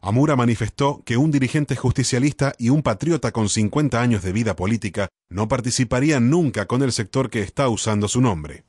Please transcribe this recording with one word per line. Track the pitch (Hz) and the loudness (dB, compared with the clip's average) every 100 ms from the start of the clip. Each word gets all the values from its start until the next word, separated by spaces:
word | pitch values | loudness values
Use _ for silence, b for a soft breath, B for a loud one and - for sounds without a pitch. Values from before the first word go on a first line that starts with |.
Amura | 98 113 147 135 | 0 2 2 4
manifestó | 120 117 110 - 139 143 | 2 0 -2 0 -2 -2
que | - 117 | -2 0
un | 156 | 2
dirigente | 143 127 156 147 | 2 0 0 -2
justicialista | 135 127 - 123 123 143 - 135 - | 0 0 0 0 0 0 0 -4 0
y | 117 | 2
un | 147 | 2
patriota | 139 107 147 160 120 | 2 -2 0 0 -2
con | 113 104 | -2 -2
cincuenta | - 107 151 151 117 | 0 0 0 0 0
años | 120 107 | 2 0
de | 92 | 0
vida | 98 110 | -2 -2
política | 92 92 113 104 95 95 _ _ | -2 -2 -2 -4 -4 -6 _ _
no | 90 110 | -6 -2
participaría | 131 120 117 123 127 147 139 | -2 -2 -2 0 0 2 4
nunca | 117 165 156 110 101 | 4 4 2 -2 -2
con | 123 | 0
el | 139 | 0
sector | 113 107 131 127 | -2 -4 -2 -2
que | 117 | -2
está | 95 - 135 | -4 -2 0
usando | 107 - 104 104 | 0 0 0 0
su | 120 | 2
nombre. | 127 90 73 - | 2 0 -8 -14